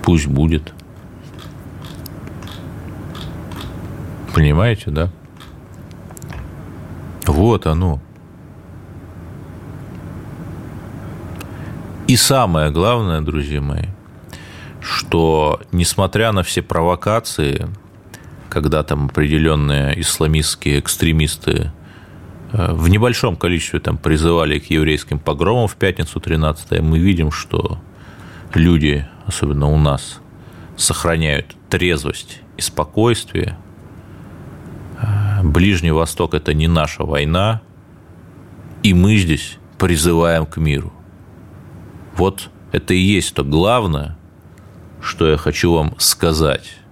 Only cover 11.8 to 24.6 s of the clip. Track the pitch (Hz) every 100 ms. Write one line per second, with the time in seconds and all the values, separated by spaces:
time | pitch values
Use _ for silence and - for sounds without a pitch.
11.8 | - - - 127 - 135 113 82 76 76
12.8 | 98 120 101 82 76 78 69 73 71 76
13.8 | 85 - - - - - - - - -
14.8 | - - - 82 80 78 76 - - 90
15.8 | 85 - 95 104 113 104 87 - - 82
16.8 | 82 87 - 110 - - 73 67 - 98
17.8 | - - - - - - - - 76 78
18.8 | 76 76 69 69 73 78 78 76 73 71
19.8 | 69 71 78 - 80 78 76 - - 71
20.8 | - - 82 80 76 - - 78 78 -
21.8 | - - - - - - - 110 90 82
22.8 | 82 101 120 120 127 85 87 87 - 82
23.8 | 82 76 - 78 82 85 78 73